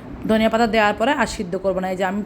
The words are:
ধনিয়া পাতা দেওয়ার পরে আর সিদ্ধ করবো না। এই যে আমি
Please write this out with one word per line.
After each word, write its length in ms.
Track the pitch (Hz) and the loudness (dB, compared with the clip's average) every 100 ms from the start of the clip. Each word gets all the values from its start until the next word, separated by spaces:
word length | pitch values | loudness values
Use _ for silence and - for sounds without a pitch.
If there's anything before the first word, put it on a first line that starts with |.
| - - - | -16 -6 0
ধনিয়া 220 | 220 220 | 2 2
পাতা 180 | 220 233 | 2 2
দেওয়ার 260 | 220 208 | 4 2
পরে 180 | 208 233 | 2 0
আর 160 | 294 226 | 0 0
সিদ্ধ 280 | - 185 185 | -4 -6 -4
করবো 240 | 196 185 | -2 -2
না। 100 | 185 | -2
এই 80 | 185 | -2
যে 60 | |
আমি 200 | 190 202 | -2 -2